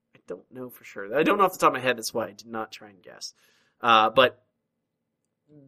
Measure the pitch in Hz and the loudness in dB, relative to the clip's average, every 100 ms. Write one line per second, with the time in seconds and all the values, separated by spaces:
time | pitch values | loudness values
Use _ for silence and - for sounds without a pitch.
0 | _ _ - 90 _ 127 127 - - 110 | _ _ -16 -16 _ -18 -18 -20 -20 -16
1 | 98 131 220 202 185 - 160 135 127 117 | -4 0 2 2 2 2 0 0 -2 -4
2 | 110 117 104 101 117 113 107 - 107 95 | -6 -6 -6 -10 -12 -10 -10 -14 -20 -20
3 | 64 58 - - _ _ _ _ 120 113 | -20 -18 -18 -18 _ _ _ _ 4 4
4 | 110 123 123 - _ _ _ _ _ _ | 4 4 2 0 _ _ _ _ _ _
5 | _ _ _ _ _ - | _ _ _ _ _ -20